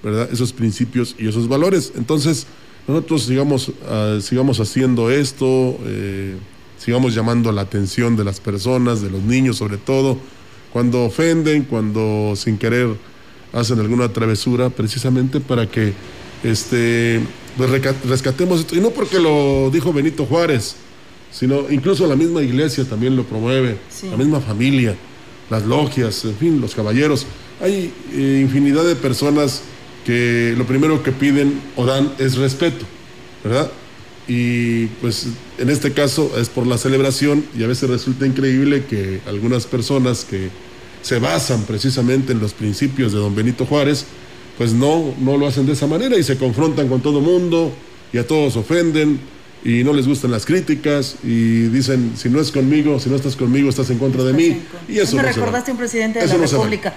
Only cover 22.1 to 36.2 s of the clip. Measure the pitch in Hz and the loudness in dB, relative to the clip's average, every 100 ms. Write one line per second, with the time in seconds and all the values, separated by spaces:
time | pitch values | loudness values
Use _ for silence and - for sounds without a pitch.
22.1 | 135 165 170 135 123 151 139 127 110 123 | 4 2 2 0 0 0 -2 -4 -2 0
23.1 | 131 117 110 117 131 127 101 - - 95 | 0 -2 -4 0 2 0 -2 -12 -14 -6
24.1 | 98 143 143 110 104 127 135 117 95 - | 0 2 0 -2 0 2 2 0 -2 -12
25.1 | - - - - 113 107 131 143 135 117 | -20 -20 -20 -6 -2 0 0 0 0 -2
26.1 | 98 113 101 165 151 113 - 104 120 151 | -2 -6 -2 0 2 -2 -4 0 2 2
27.1 | 139 - - - - 185 196 175 - - | 0 -4 -14 -18 -4 -2 -2 -4 -10 -8
28.1 | 143 135 135 135 139 143 143 170 151 135 | -2 2 2 2 4 2 4 2 0 -2
29.1 | 123 143 147 143 131 - - - - - | 0 2 2 0 -2 -12 -18 -20 -10 -2
30.1 | 120 120 120 117 117 123 135 156 151 135 | 0 2 2 0 0 0 2 2 2 0
31.1 | 135 139 143 143 139 - - 123 135 143 | 0 2 4 2 0 -6 -2 0 2 0
32.1 | 139 131 127 135 - 170 - - - - | 0 -2 0 -2 0 -2 -2 -12 -16 -20
33.1 | - - - 104 123 - - - - - | -20 -20 -10 -2 -2 -2 -8 -20 -20 -20
34.1 | - - 120 120 120 120 117 113 110 120 | -18 -4 -2 0 0 0 0 -2 -4 -4
35.1 | 110 123 117 - - 123 143 143 135 143 | -4 -8 -10 -14 -4 0 0 0 0 0
36.1 | 147 | 2